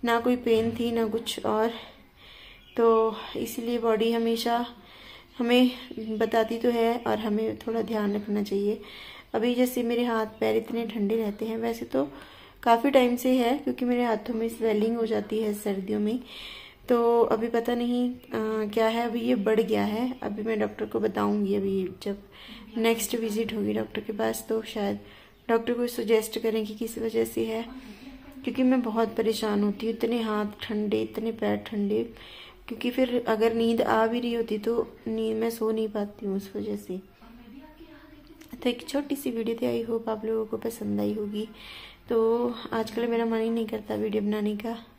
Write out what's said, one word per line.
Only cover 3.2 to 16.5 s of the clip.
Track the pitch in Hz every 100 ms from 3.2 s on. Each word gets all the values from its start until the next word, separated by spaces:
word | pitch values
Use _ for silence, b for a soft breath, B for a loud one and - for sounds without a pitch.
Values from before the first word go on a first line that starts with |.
| B -
इसलिए | 233 - 233 240
body | 233 220 226
हमेशा | 233 226 226 233 233 240 - B B B B B -
हमें | 240 247 254 B B - 220 220
बताती | 220 226 220 226
तो | 247
है | 233 226 240 233
और | 214
हमें | 220 208 220 208
थोड़ा | - 226
ध्यान | 214 220 208 202
रखना | 208 208
चाहिए। | 202 196 202 214 B B B B B
अभी | 226 233 247
जैसे | 254 247
मेरे | 233 240
हाथ | 240 226 214
पैर | - 220 220
इतने | 220 233 226
ठंडे | 220 202 226
रहते | 214 208 220
हैं, | 226
वैसे | 233 226 -
तो | 262 269 B B B B B
काफ़ी | - 233 277
time | 269 247 240
से | 254
है, | 254 233 269
क्योंकि | - 247 247
मेरे | 247
हाथों | 240 214 220
में | 226 226
swelling | 226 226 214 226 233
हो | 226
जाती | 214 202 214
है | 214
सर्दियों | 208 208 196 190 208
में। | 208 247 B B B